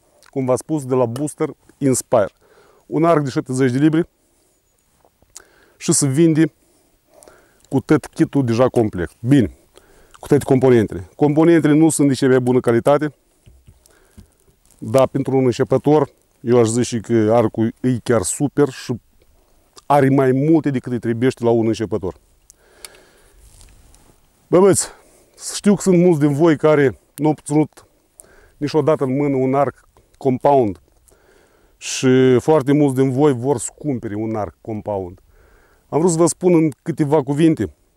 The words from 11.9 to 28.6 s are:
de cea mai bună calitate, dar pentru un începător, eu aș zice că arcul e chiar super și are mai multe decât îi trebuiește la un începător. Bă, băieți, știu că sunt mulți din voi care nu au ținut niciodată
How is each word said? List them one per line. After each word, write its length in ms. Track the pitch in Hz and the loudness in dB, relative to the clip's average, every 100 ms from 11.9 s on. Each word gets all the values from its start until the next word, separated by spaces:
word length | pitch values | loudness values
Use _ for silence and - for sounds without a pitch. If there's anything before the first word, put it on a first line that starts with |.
| - 143 | 2 0
de 60 | |
cea 140 | 127 135 | 2 2
mai 120 | 131 | 2
bună 200 | 127 123 | 2 0
calitate, 540 | 123 113 143 147 151 _ _ _ _ _ _ _ _ _ _ - _ _ _ _ _ - | 0 0 2 0 -2 _ _ _ _ _ _ _ _ _ _ -20 _ _ _ _ _ -18
dar 280 | 113 127 127 | -2 0 2
pentru 300 | 139 131 131 | -2 -2 0
un 80 | |
începător, 640 | 131 110 131 135 143 151 139 _ _ _ | 0 -2 -2 -2 2 0 0 _ _ _
eu 180 | 117 123 | 0 2
aș 100 | 110 | 2
zice 320 | 120 117 117 | 0 -4 -6
că 300 | 98 117 107 | -2 0 2
arcul 400 | 120 110 - 113 - | 2 0 -2 -4 -4
e 180 | 127 120 | -4 -4
chiar 200 | - 113 | -2 -2
super 460 | 92 - 147 - 139 | -2 -6 -4 0 -2
și 320 | - - 117 _ _ _ _ _ _ _ - - | -2 -12 -12 _ _ _ _ _ _ _ -16 -2
are 180 | 143 135 | 2 2
mai 240 | 139 131 | 2 2
multe 380 | 131 151 160 147 | 0 2 0 0
decât 220 | 127 131 | -6 -6
îi 60 | 120 | -6
trebuiește 460 | 113 113 127 - | -4 -2 -2 0
la 60 | 117 | -2
un 160 | 117 113 | 0 0
începător. 480 | 104 104 104 92 - _ _ _ _ _ _ - _ _ _ _ _ - - - _ _ _ _ _ _ _ - | -4 -6 -6 -8 -12 _ _ _ _ _ _ -20 _ _ _ _ _ -20 -20 -20 _ _ _ _ _ _ _ -2
Bă, 140 | 165 | 2
băieți, 280 | 196 - - - _ _ _ _ - | 4 2 -2 -14 _ _ _ _ -14
știu 200 | - 202 | -2 0
că 60 | 196 | 0
sunt 180 | 190 175 | 2 2
mulți 220 | 180 156 | 4 2
din 140 | 147 | 0
voi 220 | 139 170 143 | 2 2 2
care 420 | 156 151 135 - _ | 2 2 2 -2 _
nu 140 | - 147 | -4 -4
au 80 | 143 | -4
ținut 420 | - 151 151 _ _ _ _ _ _ _ _ | -4 -2 -2 _ _ _ _ _ _ _ _
niciodată 480 | - | -10